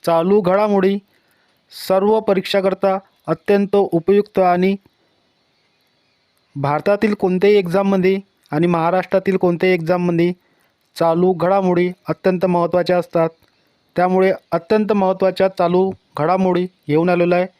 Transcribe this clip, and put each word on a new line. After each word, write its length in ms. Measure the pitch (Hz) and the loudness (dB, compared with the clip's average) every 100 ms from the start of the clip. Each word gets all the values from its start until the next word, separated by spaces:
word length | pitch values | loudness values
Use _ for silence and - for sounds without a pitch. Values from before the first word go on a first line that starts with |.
चालू 380 | - 165 175 208 | 0 0 2 2
घडामोडी 560 | 180 190 214 202 190 196 _ _ _ _ _ _ _ - - | 2 0 0 0 0 -2 _ _ _ _ _ _ _ -20 -2
सर्व 320 | 190 202 220 | 0 2 0
परीक्षाकरता 800 | 220 196 185 202 190 185 196 190 _ _ - | 0 -2 0 -2 -2 -2 -2 -2 _ _ -8
अत्यंत 480 | 165 - 202 202 202 | -8 0 0 2 0
उपयुक्त 640 | 196 170 160 202 202 - | 0 -2 2 0 0 0
आणि 360 | 185 180 185 196 _ _ _ _ _ _ _ _ _ _ _ _ _ _ _ _ _ 143 | 0 2 0 -2 _ _ _ _ _ _ _ _ _ _ _ _ _ _ _ _ _ -6
भारतातील 580 | 139 151 202 202 220 | -4 -2 0 0 0
कोणत्याही 420 | 208 185 180 202 208 | -2 -2 2 2 2
एक्झाममध्ये 640 | 175 185 196 196 185 190 196 _ _ | 2 -2 0 0 0 -2 -6 _ _
आणि 160 | 151 175 | -2 0
महाराष्ट्रातील 680 | 170 165 185 175 190 185 185 | 0 0 -2 0 -2 0 0
कोणत्याही 380 | 180 170 185 185 | 0 0 0 0
एक्झाममध्ये 580 | 165 180 175 170 175 180 _ _ _ _ _ - | -2 -2 0 0 -2 -4 _ _ _ _ _ -2
चालू 380 | 165 165 180 | 0 2 0
घडामोडी 580 | 180 170 196 190 175 180 180 - | 0 0 0 0 0 -2 -6 -10
अत्यंत 400 | 165 190 185 185 | -2 -2 0 -2
महत्त्वाच्या 520 | 175 175 180 175 180 | 0 0 -2 0 -2
असतात. 320 | 170 170 165 _ _ _ _ _ _ - | -2 -2 -2 _ _ _ _ _ _ -2
त्यामुळे 380 | 180 185 185 185 _ | 0 2 0 -2 _
अत्यंत 420 | 170 165 214 214 | -8 -2 -2 0
महत्त्वाच्या 540 | 208 190 185 190 180 190 | 0 0 0 -2 0 -2
चालू 440 | 190 175 180 190 - _ - | 0 0 0 0 -6 _ -6
घडामोडी 500 | 151 190 185 180 180 _ - | -2 0 0 -2 -4 _ -2
घेऊन 220 | 147 175 | 0 2
आलेलो 260 | 175 175 175 | 0 2 0
आहे. 100 | 185 | -2